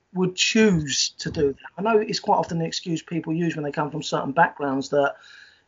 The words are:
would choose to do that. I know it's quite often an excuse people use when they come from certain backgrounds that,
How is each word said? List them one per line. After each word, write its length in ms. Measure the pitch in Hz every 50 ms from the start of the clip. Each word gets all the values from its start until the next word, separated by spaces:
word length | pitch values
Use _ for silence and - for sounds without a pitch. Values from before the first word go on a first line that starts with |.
| _ _ -
would 220 | 180 185 175 -
choose 760 | - - - - 220 220 208 180 160 151 139 131 - - - - -
to 100 | - 151
do 240 | - 160 147 139 135
that. 160 | - - - -
I 40 | -
know 160 | 196 226 226 214
it's 200 | 226 240 170 -
quite 180 | - 208 190
often 220 | 180 165 - 180 165
an 40 | 165
excuse 360 | 165 - - - 185 165 156
people 320 | - - 175 160 - 165 156
use 220 | 170 175 160 156
when 80 | 156 147
they 80 | 143
come 200 | 143 160 147 139
from 120 | 156 156 -
certain 280 | - 165 147 - 139
backgrounds 580 | 127 165 175 170 - - 143 139 135 139 135 -
that, 260 | 147 143 139 139 - - - - - - - - _ _ _